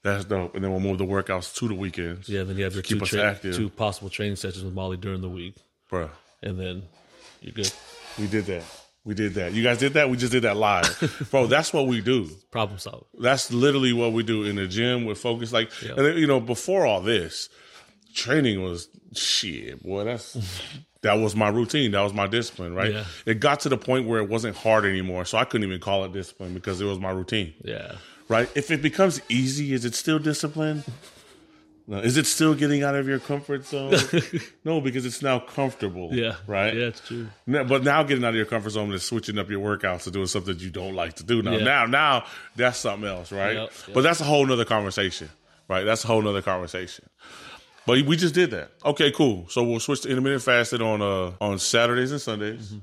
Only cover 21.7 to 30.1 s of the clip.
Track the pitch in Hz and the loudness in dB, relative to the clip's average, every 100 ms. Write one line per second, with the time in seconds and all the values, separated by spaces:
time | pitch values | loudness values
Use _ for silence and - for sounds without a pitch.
21.7 | 151 123 101 101 104 98 117 113 - 87 | 2 2 2 0 0 0 0 -2 -8 -8
22.7 | 87 104 107 101 - - 110 143 147 147 | -2 -2 -2 -8 -8 -2 2 2 2 0
23.7 | 127 - 131 113 113 101 113 113 98 113 | -2 2 0 2 0 0 -2 -2 -2 4
24.7 | 110 101 95 92 90 87 110 127 117 101 | 6 6 0 -2 -4 0 0 2 0 -2
25.7 | 92 98 98 95 95 90 - 92 90 98 | -4 0 0 0 -6 -10 -12 -10 -8 -6
26.7 | 92 101 95 95 95 92 110 87 - - | -4 -2 -2 -4 -4 -2 -2 -2 -8 -10
27.7 | 57 - - - - - 113 123 143 143 | -10 -10 -16 -18 -20 0 2 2 -2 -2
28.7 | 156 147 - 190 139 - 120 131 139 143 | 0 0 4 4 4 0 2 2 0 0
29.7 | 131 120 117 - | 0 0 -2 0